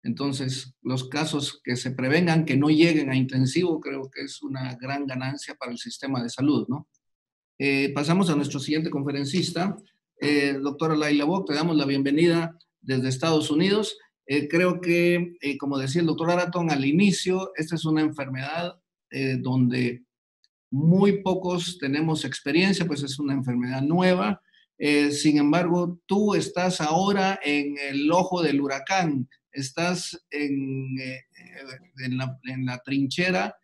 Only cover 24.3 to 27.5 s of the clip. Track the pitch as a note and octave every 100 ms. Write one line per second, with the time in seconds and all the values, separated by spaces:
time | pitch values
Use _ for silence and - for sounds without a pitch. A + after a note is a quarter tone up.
24.3 | G3 _ _ _ _ D3 D3 C#3+ C#3+ D#3
25.3 | D3 D3 E3 F3 F3 F3 F3 - G3 G#3
26.3 | F3+ - - F3+ F3+ D3+ D#3+ G3 G3 F#3+
27.3 | G3 D3